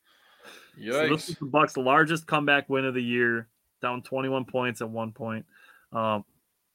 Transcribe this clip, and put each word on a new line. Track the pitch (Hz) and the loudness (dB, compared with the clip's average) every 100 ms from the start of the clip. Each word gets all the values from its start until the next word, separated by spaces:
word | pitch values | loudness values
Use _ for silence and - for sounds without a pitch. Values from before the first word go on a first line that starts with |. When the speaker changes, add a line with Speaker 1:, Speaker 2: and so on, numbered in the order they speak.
| _ _ _ _ - - - - | _ _ _ _ -20 -20 -20 -14
Speaker 1:
So | 107 131 156 | -4 0 2
this | 156 - | 0 -4
Speaker 2:
Yikes. | |
Speaker 1:
is | 165 | -10
the | 143 | 0
Bucks' | 147 147 - | 2 2 2
largest | 127 143 156 165 - | 4 4 4 0 -2
comeback | 156 147 143 135 | 0 2 2 2
win | 135 | -2
of | 135 | 0
the | 127 | -2
year, | 120 120 120 117 113 _ _ _ | 0 2 2 2 -4 _ _ _
down | 127 123 | -6 -6
twenty-one | - 135 135 131 123 | -6 -4 -2 -2 -2
points | 127 123 113 | -2 -2 -2
at | 117 | -6
one | 113 110 | -4 -6
point. | 110 113 110 - _ - _ _ | -6 -6 -6 -10 _ -20 _ _
Um, | 117 110 107 101 _ _ _ _ | -2 0 0 -4 _ _ _ _